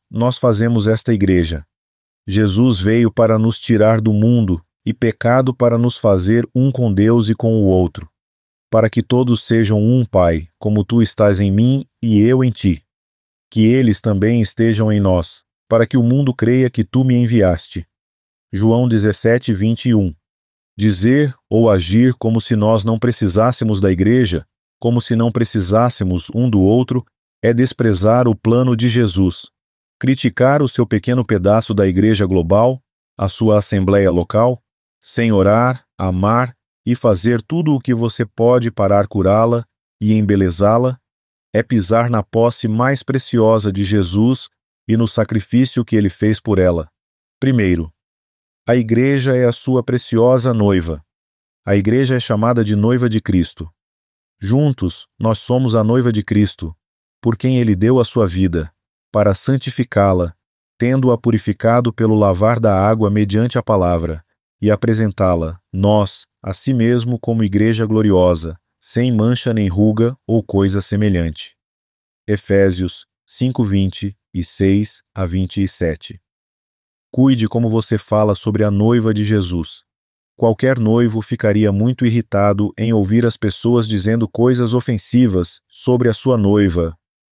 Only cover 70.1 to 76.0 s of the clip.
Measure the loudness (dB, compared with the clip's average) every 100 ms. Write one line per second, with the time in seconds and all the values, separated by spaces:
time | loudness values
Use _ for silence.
70.1 | -4 -4 -2 -2 0 0 -2 -4 -2 0
71.1 | 0 -4 -8 -16 _ _ _ _ _ _
72.1 | _ -6 -6 0 2 2 0 -6 -8 -20
73.1 | _ _ -6 -4 -2 -2 0 -2 -4 -10
74.1 | -12 _ -10 -8 -2 2 2 -2 -10 _
75.1 | -8 -6 -4 -4 -4 -6 -4 -6 -6